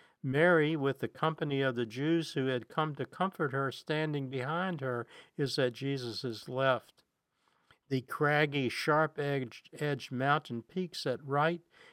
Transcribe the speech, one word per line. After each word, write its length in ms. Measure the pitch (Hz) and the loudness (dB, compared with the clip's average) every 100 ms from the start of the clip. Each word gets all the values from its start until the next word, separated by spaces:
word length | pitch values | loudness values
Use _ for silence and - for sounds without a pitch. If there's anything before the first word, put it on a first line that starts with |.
| _ _ | _ _
Mary, 540 | 131 143 175 165 151 160 | -2 4 6 6 4 2
with 240 | 135 131 | 0 0
the 80 | 113 | -4
company 540 | - 160 156 151 139 | -2 -2 0 -2 2
of 140 | 135 120 | 2 0
the 100 | 113 | -4
Jews 480 | 120 151 165 151 | -2 0 0 0
who 140 | 147 131 | -2 0
had 200 | 127 - | -2 -2
come 280 | - 156 139 | -2 -2 -4
to 100 | - | -8
comfort 480 | - 185 - 147 | -4 -4 -2 -2
her 180 | 135 135 | 0 -2
standing 580 | - - 156 156 147 131 | -4 -4 -2 0 -2 -4
behind 520 | 135 131 170 185 165 | -4 -4 -2 -4 -4
her, 260 | 131 120 - - - - | -4 -4 -6 -14 -12 -4
is 200 | 135 143 | -2 2
at 140 | 127 | 0
Jesus' 800 | - 135 139 120 101 127 107 - | 0 -4 -2 -4 -6 -6 -6 -6
left. 520 | 127 135 120 - _ _ _ _ _ _ _ _ _ _ | 0 2 2 -2 _ _ _ _ _ _ _ _ _ _
The 140 | 135 | -4
craggy, 640 | - - 147 147 151 143 123 | -2 0 2 4 2 2 0
sharp-edged, 1040 | - - 151 151 - 143 139 117 - - - | 0 2 4 2 0 -2 -2 -4 -10 -18 -6
edged 320 | 151 139 - | -2 -2 -4
mountain 520 | 127 135 151 - 117 | 0 2 2 0 -8
peaks 420 | - 185 175 - 139 | -6 -6 -4 -4 -4
at 200 | 120 143 | -4 -2
right 360 | 143 160 175 - - - | 2 2 0 -8 -20 -20